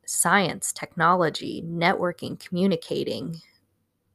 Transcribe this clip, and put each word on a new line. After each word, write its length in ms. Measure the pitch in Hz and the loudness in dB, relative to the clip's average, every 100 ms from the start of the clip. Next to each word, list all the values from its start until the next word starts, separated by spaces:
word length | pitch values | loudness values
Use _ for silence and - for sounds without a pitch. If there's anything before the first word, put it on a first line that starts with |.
| - | -6
science, 680 | - 175 196 175 196 - | 0 4 4 2 -2 -8
technology, 920 | - - - 165 185 160 147 - - 165 | -8 -8 2 4 4 2 0 -6 -8 -6
networking, 760 | 170 170 - 180 175 - 139 | 0 2 2 0 -4 -8 -10
communicating. 1000 | - 175 196 165 - - - 113 - 165 - _ _ _ _ _ _ | -6 0 2 2 -2 -4 -2 -4 -6 -10 -14 _ _ _ _ _ _